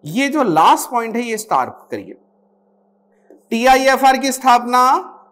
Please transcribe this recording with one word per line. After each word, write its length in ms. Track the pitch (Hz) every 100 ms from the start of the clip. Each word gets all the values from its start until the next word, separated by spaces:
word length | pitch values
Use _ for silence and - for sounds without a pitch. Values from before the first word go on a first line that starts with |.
ये 240 | 151 196 277
जो 140 | 302
last 460 | 240 160 190 311 -
point 240 | 240 226 226
है 60 |
ये 160 | 240 220
star 320 | 214 233 120 - _
करिए, 240 | 107 90 - _ _ _ _ _ _ _ _ _ _ _ - _
टीआईएफ़आर 680 | 226 254 262 269 277 269 262
की 140 | 269
स्थापना 800 | 254 254 240 233 247 254 330 370 - _